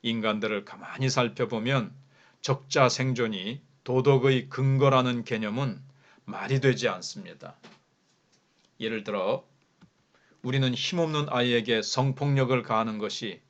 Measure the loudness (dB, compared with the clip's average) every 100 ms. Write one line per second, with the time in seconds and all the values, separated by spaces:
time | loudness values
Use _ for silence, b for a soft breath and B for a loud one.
0 | -2 -2 0 0 -2 -4 -6 -16 -14 -4
1 | 0 2 0 -2 -4 -2 0 0 -2 -10
2 | b b b b -4 -4 0 4 4 4
3 | 0 0 -2 -2 -8 -10 _ _ -2 2
4 | 6 6 6 2 0 -2 2 4 6 6
5 | 4 0 -4 -4 -2 -2 -4 -6 -14 b
6 | b b -14 -10 -2 2 4 2 -2 -4
7 | -10 -12 -14 -16 -18 -20 -20 -20 _ _
8 | _ _ _ _ _ _ _ _ -6 -6
9 | -4 -2 -2 -2 -6 _ _ _ -20 _
10 | _ b b b -4 0 0 0 -4 0
11 | 0 0 -2 0 2 2 2 0 0 0
12 | 0 0 0 2 2 0 2 0 0 -4
13 | -6 -6 -8 -10